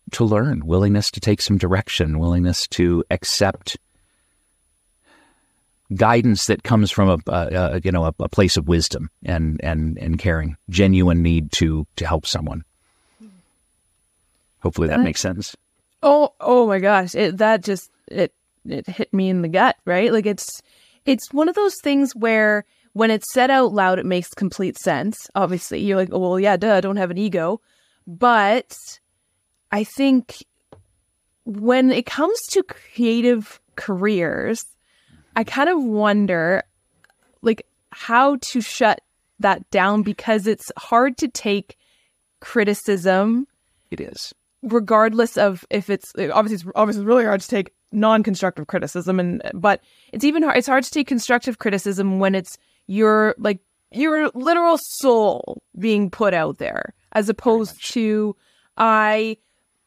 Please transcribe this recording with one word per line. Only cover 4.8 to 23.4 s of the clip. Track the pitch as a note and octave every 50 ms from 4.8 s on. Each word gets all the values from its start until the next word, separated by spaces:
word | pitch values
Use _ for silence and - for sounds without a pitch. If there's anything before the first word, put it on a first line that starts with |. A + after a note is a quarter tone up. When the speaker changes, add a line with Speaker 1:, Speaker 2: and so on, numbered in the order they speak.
| _ _ _ _ _ _ _ _ _ _ _ _ _ _ _ _ _ _ _ _ _ _ G2
Speaker 1:
guidance | F#2 A2+ G#2+ A#2+ A#2 A2+ B2 G#2+ F#2 -
that | - G#2 - -
comes | - A#2+ A2 G#2 F#2+
from | - - G2 F#2+
a, | F2+ D#2+ - -
a, | - F2+ E2+ - F2 F2+ F2+ D2+ -
a, | F#2
you | E2 F#2
know, | F#2 E2+ E2
a, | D#2+ - -
a | - -
place | - - G2 F2 - F#2+
of | D2+ D#2+
wisdom | E2+ E2 D#2+ - - C2+ D#2 D#2+ - _ -
and, | - F2 E2 D#2+ D#2 D#2 - -
and, | D#2+ D#2+ D#2 D#2 D#2 -
and | - - E2 E2 D#2
caring, | - F2+ E2 D#2+ D#2 D#2 D2 - _ -
genuine | F2+ F2 G2 F#2+ F#2+ F#2 F2+ F2 E2+ E2+
need | E2 E2+ E2+ E2 D2+ D2
to, | - - E2 D#2+ D#2 D#2 D#2 - _
to | - E2+
help | D#2 E2 D#2 -
someone. | - - D#2+ D#2 D2 D2+ D#2 D2+ - _ _ _ _ _ _ _ _ _ _ A3 G#3+ F#3+ F3+ _ _ _ _ _ _ _ _ _ _ _ _ _ _ _ _ _ _ _ _ _ _ _ _
Hopefully | - F2+ - - E2+ D#2
that | D2+ D#3+
Speaker 2:
That |
Speaker 1:
makes | - E2+ D#2+ -
sense. | - F#2+ F2+ F#2+ G#2 - - _ _ _ _ _ _ _ _ _
Speaker 2:
Oh, | - C#4+ C#4+ D4+ D4 C#4+ - _
oh | - - B3 B3 A#3
my | G#3+ G3 F#3+
gosh. | F#3 G3 G#3 F#3+ F3+ F3 -
It, | - G#3+ F3 F#3 F#3
that | G#3+ A3 A3 G#3+ -
just, | G#3 G3 F3 - _ _ _ _
it, | - - G3 F3 - - _ _ _ _ _ _ D#3
it | D3+ C#3 -
hit | - F3+ - - - -
me | G3 F#3+ F#3
in | F#3 F3+
the | E3+ D#3+
gut, | E3 F#3+ A3+ C4 - - _
right? | F3+ F3 F3+ G#3+ A#3
Like, | G#3+ A3 F#3+
it's, | G#3 G3+ - - - - - - _ _ _ _ _ _ _ _
it's | C#4+ C4+ A3 - -
one | - C#4+ D#4 F4
of | E4+
those | G#4 G#4 G4 F#4+ -
things | - C#4+ C#4+ C#4 C#4 B3+ -
where | A3+ A3 A3+ A3 A3 G#3+ G#3+ G#3+ G#3 G#3 - _ _ _ _
when | _ G3 A3+ A3+
it's | A3 G#3+ - -
said | - B3+